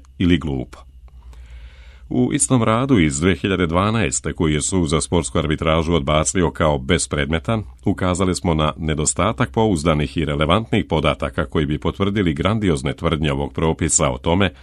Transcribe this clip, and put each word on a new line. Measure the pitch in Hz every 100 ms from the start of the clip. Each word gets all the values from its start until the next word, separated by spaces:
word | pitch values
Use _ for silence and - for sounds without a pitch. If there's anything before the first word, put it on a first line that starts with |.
| - -
ili | 90 85
glupo. | 73 67 62 - - - - - - - - - - - - - -
U | 123 123
istom | 143 - 131
radu | 113 113 139 120
iz | 78 69
dve | 90
hiljade | 87 107 92 87
dvanaeste, | 85 104 113 76 - 78
koji | 76 80
je | 76
Sud | - 95 80
za | 78
sportsku | - 90 76 87
arbitražu | 76 76 80 80 78
odbacio | 85 69 76 80 95 80
kao | - 80 71
bespredmetan, | 65 85 - 73 71 80 - 113 95 -
ukazali | 107 92 92 87 95
smo | 87 92
na | 78 76 73
nedostatak | 80 76 73 - 92 - 123
pouzdanih | - 110 85 80 76 73 -
i |
relevantnih | 73 73 76 98 113 113 82
podataka | 80 73 67 71 -
koji | 76 85 73
bi | 73
potvrdili | 85 - 98 104 87
grandiozne | 73 85 110 101 71 65 -
tvrdnje | 82 78 76
ovog | 69 71
propisa | - 80 78 82 - 71
o | 62
tome | 82 87 95 -